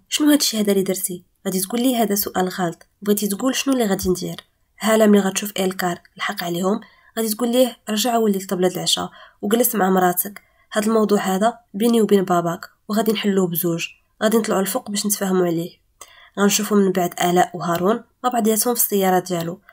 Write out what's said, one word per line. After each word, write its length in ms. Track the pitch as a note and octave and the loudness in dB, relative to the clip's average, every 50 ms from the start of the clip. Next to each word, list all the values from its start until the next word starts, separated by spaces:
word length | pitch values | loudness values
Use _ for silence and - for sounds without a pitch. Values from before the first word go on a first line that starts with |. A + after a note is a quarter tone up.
| _ _ | _ _
شنو 220 | - - D4+ D4 | -4 0 2 2
هادشي 300 | D4+ C#4+ - - A3 G#3+ | 2 2 2 -2 -2 -2
هذا 120 | G#3 G3+ G3+ | 0 0 0
اللي 100 | G3 F#3+ | 0 0
درتي؟" 420 | F#3+ F#3 F#3 - - F3+ F3 - _ _ _ - | -2 -4 -6 -6 -8 -10 -12 -16 _ _ _ -8
غادي 140 | G3 F3+ F#3+ | -4 -4 -4
تقول 200 | F#3 - A#3+ B3 | -4 -4 -2 -2
ليه: 220 | A#3+ C4 B3 A3+ A3+ | 0 0 2 2 0
"هذا 120 | G3 G3+ | 0 0
سؤال 340 | G3+ - - - F#3 F#3 F#3 | -2 -4 -4 -4 -4 -4 -4
غلط، 380 | - - F3+ E3+ D#3+ - - _ _ _ G3+ | -4 -4 -4 -4 -4 -8 -14 _ _ _ -2
بغيتي 260 | G3+ G#3 G#3 G#3+ G3 | 0 0 0 0 -2
تقول 260 | G3+ G3 B3 C4 B3+ | -4 -2 -2 -2 -2
شنو 200 | - - C#4 C4+ | 0 0 0 0
اللي 120 | B3+ A#3 | 0 0
غادي 220 | G3+ G3 F#3+ - F#3 | 0 -2 -2 0 -2
ندير؟" 280 | F3+ F3+ F3+ E3+ E3 - - _ _ _ _ _ _ - | -2 -2 -4 -8 -10 -12 -16 _ _ _ _ _ _ -4
هالة 260 | - G#3+ A3 A3 A3 | 0 2 4 4 6
ملي 140 | G#3+ G#3 G3+ | 6 6 6
غتشوف 320 | G3 G3 G3 - G#3 G#3 - - | 4 2 -2 -4 -6 -6 -4 -4
إلكار 420 | F#3+ F#3 F#3 - F#3 F3+ F3 - - _ _ | -4 -4 -2 -4 -4 -4 -4 -6 -10 _ _
الحق 280 | - - - G#3 - F3+ | -10 -10 -8 -8 -8 -6
عليهم 360 | F3 E3+ F3 F#3+ F#3 G#3 A#3+ - - _ _ _ _ _ A3+ | -6 -4 -2 -2 -2 -2 -2 -4 -10 _ _ _ _ _ -4
غادي 100 | A3+ A3 | -4 -4
تقول 240 | G#3+ A3 B3 A#3 A#3 | -2 -2 -2 2 4
ليه: 240 | B3+ B3+ A#3+ - - _ - | 4 2 2 0 -4 _ -6
"رجع 280 | G#3+ G#3+ G#3+ B3+ A#3 | -4 -2 -2 0 0
ولي 220 | A#3 A3 G#3+ G3 F#3+ | 2 2 2 2 0
طبلة 300 | F#3+ - G3+ F3 F#3 F#3 | -2 -4 -2 0 0 0
العشاء 420 | F3+ E3+ E3 E3 - F3+ F3+ F3+ - - - - _ _ - | 0 -2 -2 -2 -2 -2 -2 -6 -10 -16 -20 -20 _ _ -2
وجلس 320 | G3+ G#3+ A#3 B3 A#3+ - | 0 2 2 2 2 0
مع 160 | G#3 F#3 F#3+ | 0 0 2
مراتك، 520 | F#3+ F#3 F3+ F3+ F3 - - G#3 - - - _ _ _ _ _ - | 2 2 2 2 0 -2 -4 -6 -10 -16 -20 _ _ _ _ _ -4
هاد 120 | A3 G#3 | -2 0
الموضوع 360 | A3 A3+ A3 A3 G#3 G#3 G3 | 2 2 2 2 2 2 0
هذا 380 | F3+ F#3+ F#3+ F#3+ G#3 A#3 A#3+ - - _ - | 0 0 0 0 0 0 0 -2 -8 _ -4
بيني 280 | G3 A3 A#3+ A#3 A3+ G#3+ | -2 0 2 4 4 4
وبين 220 | G3+ G#3 G3 F3+ | 4 4 2 4
باباك 460 | F#3+ F3+ F3 E3+ E3+ E3+ - - - _ _ _ - | 2 0 0 0 -2 -4 -6 -10 -16 _ _ _ -4
وغادي 240 | G#3 G#3+ A3 A3 G#3+ | -2 0 0 2 0
نحلوه 340 | - - G#3 F#3+ F#3+ F#3 | 0 0 0 2 2 2
بزوج، 400 | F3 E3+ E3 - E3+ E3 E3 - - - _ _ _ _ - G#3 | 0 0 -2 -2 -2 -2 -2 -4 -8 -12 _ _ _ _ -4 0
غادي 140 | G#3+ A3 | 2 2
نطلعوا 240 | A3+ A3 A3 F3+ F#3+ | 2 2 0 0 -2
الفوق 300 | G3 G3 - B3+ - - | -2 -2 -4 -6 -6 -6
باش 160 | G3+ G3+ - | -6 -4 -2
نتفاهموا 400 | G#3 G#3 - G3+ F#3+ F#3+ F3+ F3+ | -2 -2 -2 -2 0 0 2 2
عليه." 240 | F3 E3 E3 E3+ F3+ - _ _ _ _ _ - - - - - - _ G3 | 0 0 -2 -4 -6 -10 _ _ _ _ _ -20 -20 -20 -20 -20 -12 _ 0
غنشوفوا 380 | G3+ G3+ G3 - G#3 G#3 G#3+ | 2 2 2 2 0 2 2
من 160 | G#3 G3 F#3+ F#3 | 2 4 4 2
بعد 280 | F#3+ F3 F3 - - | 0 -2 -2 -2 -2
آلاء 360 | F3 F3+ F3 F3+ F3 - - | 0 2 4 4 2 2 0
وهارون 480 | F3 D#3+ F3+ E3+ E3+ F3 G3 A3+ A#3 - _ _ _ - | -4 -4 -4 -2 0 0 0 0 0 -4 _ _ _ -4
مع 60 | B3 | -2
بعضياتهم 440 | B3 A#3+ G#3 A3 A3 G#3+ - B3 A#3+ | -2 0 2 2 2 2 0 0 0
في 60 | A#3+ | 0
السيارة 380 | - - G#3 G3 F#3+ F#3+ F3+ F3+ | -2 0 0 0 2 2 2 0
ديالو. 420 | F3+ F#3 F3+ E3+ E3 E3+ F3+ - _ - | 0 -2 -4 -4 -4 -6 -10 -12 _ -20